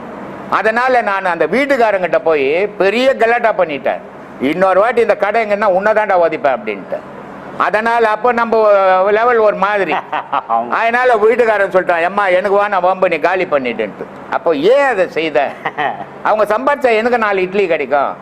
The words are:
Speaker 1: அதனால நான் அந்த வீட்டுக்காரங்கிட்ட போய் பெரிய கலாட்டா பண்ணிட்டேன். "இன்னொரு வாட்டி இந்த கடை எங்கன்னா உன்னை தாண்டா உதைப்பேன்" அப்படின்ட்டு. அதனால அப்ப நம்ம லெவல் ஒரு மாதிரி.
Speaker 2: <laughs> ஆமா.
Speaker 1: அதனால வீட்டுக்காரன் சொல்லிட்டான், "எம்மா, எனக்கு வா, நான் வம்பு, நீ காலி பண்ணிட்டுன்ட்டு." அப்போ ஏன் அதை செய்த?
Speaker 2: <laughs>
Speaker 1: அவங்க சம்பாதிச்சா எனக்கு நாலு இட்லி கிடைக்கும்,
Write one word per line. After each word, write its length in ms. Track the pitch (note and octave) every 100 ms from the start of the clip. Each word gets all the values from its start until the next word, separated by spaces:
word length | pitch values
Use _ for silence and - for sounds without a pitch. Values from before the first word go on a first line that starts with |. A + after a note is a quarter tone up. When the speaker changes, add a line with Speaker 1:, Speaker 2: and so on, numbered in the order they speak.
| - - - - -
Speaker 1:
அதனால 520 | D#3+ G3+ A3 B3+ B3+
நான் 220 | G#3+ G3
அந்த 220 | F#3+ E3 D#3
வீட்டுக்காரங்கிட்ட 720 | G#3 C#4 C#4 A3+ G3 F3 D#3
போய் 480 | D#3+ D#3 C3+ D#3+ G3+
பெரிய 500 | F#3 F#3+ G#3+ C4 A#3
கலாட்டா 360 | A3+ A#3+ A3
பண்ணிட்டேன். 480 | G#3 E3+ C#3+ A#2 F2+ - - - -
"இன்னொரு 400 | B2 E3 F#3+ F3+
வாட்டி 200 | A3 A#3+
இந்த 160 | A3 G3
கடை 220 | G3 A3
எங்கன்னா 200 | G#3+ G3+
உன்னை 280 | G#3+ F#3 G3+
தாண்டா 240 | G#3+ G#3+ F#3
உதைப்பேன்" 320 | E3 D#3 C#3+ B2
அப்படின்ட்டு. 420 | A2 G2+ F2 D2+ - - - - - -
அதனால 500 | D#3 G3+ A3+ A#3 A3
அப்ப 240 | G#3+ A#3+
நம்ம 220 | A#3 A#3 A3+ G#3+ G3+ F#3+ F#3 F#3+
லெவல் 280 | G#3 A#3 A#3+
ஒரு 180 | G#3+ F#3
மாதிரி. 360 | G3 G#3 F3+
Speaker 2:
<laughs> 640 | E3+ - D#3 - C#3 - A#2
ஆமா. 120 | A#2+
Speaker 1:
அதனால 460 | D#3+ A3+ A#3+ B3+ A3+
வீட்டுக்காரன் 580 | G#3+ A#3 A#3 G#3 G3
சொல்லிட்டான், 300 | F#3 F3+ E3+ E3+
"எம்மா, 180 | G3+ G3
எனக்கு 300 | F3+ G3+ G3+
வா, 120 | G3+
நான் 140 | G3
வம்பு, 260 | F3+ F#3+ F#3
நீ 100 | D#3+
காலி 260 | D#3+ F#3
பண்ணிட்டுன்ட்டு." 640 | E3 D3 B2+ A2+ G#2+ F2+ - - -
அப்போ 240 | B2+ - D3+
ஏன் 300 | E3 C4+ C#4
அதை 220 | G#3+ E3
செய்த? 420 | D3 D#3+ D3 C3 - D#3 - C#3+
Speaker 2:
<laughs> 420 | G2+ G2 - -
Speaker 1:
அவங்க 160 | G#3+ G#3
சம்பாதிச்சா 380 | G#3+ C4 C#4+ B3 A3
எனக்கு 180 | A#3 A#3+
நாலு 240 | A3 G3
இட்லி 240 | F#3 G3 F#3+
கிடைக்கும், 480 | D#3+ C3+ C#3+ B2 F2+